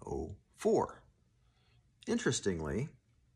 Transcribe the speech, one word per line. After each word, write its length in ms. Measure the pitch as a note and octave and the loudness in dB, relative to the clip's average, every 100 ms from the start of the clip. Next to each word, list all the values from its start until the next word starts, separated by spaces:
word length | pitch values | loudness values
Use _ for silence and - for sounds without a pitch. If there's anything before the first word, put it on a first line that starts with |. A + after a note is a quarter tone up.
| - | -6
oh 300 | C#2 D#2 G2 _ - | -6 -6 -10 _ -4
four. 460 | G#3 F3+ - - - _ _ _ _ _ _ _ _ _ - | 2 4 2 -2 -20 _ _ _ _ _ _ _ _ _ -2
Interestingly, 840 | A#3 - - G#2 E2+ D2+ E2+ D3 - _ _ _ | 0 2 2 0 0 0 -2 -4 -8 _ _ _